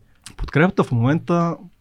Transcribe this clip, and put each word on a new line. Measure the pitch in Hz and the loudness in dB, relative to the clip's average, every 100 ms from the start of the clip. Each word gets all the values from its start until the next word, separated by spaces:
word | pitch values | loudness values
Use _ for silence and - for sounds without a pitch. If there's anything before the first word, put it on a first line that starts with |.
| _ _ - - | _ _ -20 -10
Подкрепата | - 143 175 - | -4 2 2 2
в | 185 | 0
момента, | 120 117 156 - 175 170 165 185 _ | 2 2 0 0 0 0 -4 -12 _